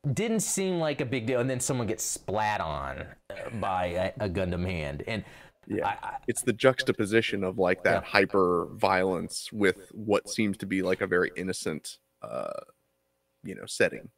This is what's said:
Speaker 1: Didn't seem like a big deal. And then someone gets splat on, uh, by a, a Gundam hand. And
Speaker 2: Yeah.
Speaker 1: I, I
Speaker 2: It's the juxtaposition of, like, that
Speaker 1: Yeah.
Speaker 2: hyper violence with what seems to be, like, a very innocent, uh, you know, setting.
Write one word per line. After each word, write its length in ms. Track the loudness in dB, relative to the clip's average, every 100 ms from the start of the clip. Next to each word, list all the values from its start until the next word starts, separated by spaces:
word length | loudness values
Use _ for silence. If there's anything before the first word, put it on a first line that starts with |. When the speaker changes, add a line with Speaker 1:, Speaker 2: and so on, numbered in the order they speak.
| -2
Speaker 1:
Didn't 280 | 0 0 0
seem 380 | 0 0 0 2
like 220 | 0 0
a 60 | -2
big 200 | 0 0
deal. 140 | 2
And 80 | 2
then 120 | 0
someone 260 | 0 0 0
gets 180 | -2
splat 560 | -2 -4 -2 0 0 0
on, 460 | -2 -4 -6 -8 -10 -14 _
uh, 200 | -12 -8 -4
by 260 | 0 0 0
a, 400 | 0 -2 -2 -2
a 20 |
Gundam 360 | 0 0 0 -2
hand. 380 | -2 -4 -6 -6
And 180 | -6 -8 -18 -20 _ -6
Speaker 2:
Yeah. 180 | -2 -2
Speaker 1:
I, 200 | -4 -8
I 100 | -8 -4
Speaker 2:
It's 160 | -2
the 100 | -2
juxtaposition 920 | 4 4 4 0 0 2 2 2 -2
of, 140 | -2 2
like, 260 | 2 4
that 180 | 2 2
Speaker 1:
Yeah. 60 | 4
Speaker 2:
hyper 580 | 4 4 4 4 4 -2
violence 800 | 0 4 4 4 0 -4 -8 -8
with 380 | 2 2 2 -8
what 360 | -10 2 2 2
seems 280 | 0 0 0
to 80 | -2
be, 160 | 0
like, 180 | 0 0
a 60 | 2
very 240 | 2 2 -2
innocent, 600 | -4 -4 -4 -6 -8 -18 _ _
uh, 300 | -10 -8 -6 -10 -14 _ _ _ _ _ _ _
you 100 | -12
know, 120 | -12 -10
setting. 440 | 2 2 2 -14